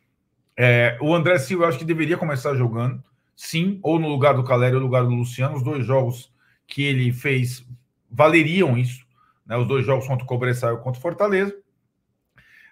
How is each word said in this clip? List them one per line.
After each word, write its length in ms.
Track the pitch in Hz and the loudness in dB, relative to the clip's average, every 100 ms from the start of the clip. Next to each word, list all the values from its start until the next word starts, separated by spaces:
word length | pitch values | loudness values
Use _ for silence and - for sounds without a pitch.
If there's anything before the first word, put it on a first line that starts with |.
| _ _ _ _ _ - | _ _ _ _ _ 0
É, 400 | 123 120 120 123 | 4 6 4 0
o 120 | 147 | 0
André 240 | 170 160 180 | 2 4 2
Silva, 260 | - 185 | 0 0
eu 40 | 170 | 0
acho 100 | 135 | 0
que 60 | |
deveria 320 | 165 160 151 175 | -2 -2 0 -2
começar 380 | 165 139 147 | -2 -4 -2
jogando, 480 | 135 123 110 123 123 - _ _ _ | 0 0 0 -4 -4 -12 _ _ _
sim, 420 | - 165 180 196 | -8 -2 -2 -2
ou 160 | 151 165 | 0 0
no 100 | 160 | 0
lugar 260 | 143 143 | 2 2
do 80 | 127 | 2
Caleri 300 | 127 123 123 | 2 2 2
ou 60 | 127 | 2
no 60 | 131 | 0
lugar 160 | 127 | 0
do 60 | 123 | 0
Luciano. 440 | 120 120 - 131 151 | 0 -4 -4 -4 -4
Os 60 | |
dois 220 | 123 147 | -4 -4
jogos 480 | 120 135 120 120 - _ _ _ _ | 0 0 0 -4 -14 _ _ _ _
que 160 | - | -6
ele 300 | 143 135 123 | -2 0 0
fez 540 | 120 147 131 123 127 - - _ _ _ | -2 -2 0 -2 -6 -14 -20 _ _ _
valeriam 680 | 120 156 165 151 180 170 123 | 2 4 6 2 2 2 2
isso, 300 | 123 123 _ _ _ _ - | -2 -6 _ _ _ _ -8
né? 100 | 117 | -4
Os 100 | 120 | -2
dois 160 | 135 | 0
jogos 220 | 113 131 127 | 0 0 0
contra 180 | 131 | -6
o 40 | - | -4
Cobresal 460 | 123 127 123 117 | -4 -2 -2 -2
e 40 | 117 | -4
contra 200 | - 123 | -6 -6
o 40 | |
Fortaleza. 520 | 170 170 208 190 202 202 _ _ _ _ _ _ _ _ _ _ _ | -8 -2 0 2 0 -4 _ _ _ _ _ _ _ _ _ _ _